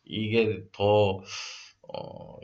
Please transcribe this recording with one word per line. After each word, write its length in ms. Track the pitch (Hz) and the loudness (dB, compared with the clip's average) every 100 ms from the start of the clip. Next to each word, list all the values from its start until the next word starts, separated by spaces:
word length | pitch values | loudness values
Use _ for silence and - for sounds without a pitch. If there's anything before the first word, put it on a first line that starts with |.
이게 580 | - 101 107 117 107 92 - | -10 -6 0 2 2 -2 -8
더, 500 | - 101 104 101 95 - - - - - _ - | 0 4 6 4 0 -8 -14 -14 -16 -20 _ -14
어, 420 | - - - - - | -10 -10 -14 -18 -16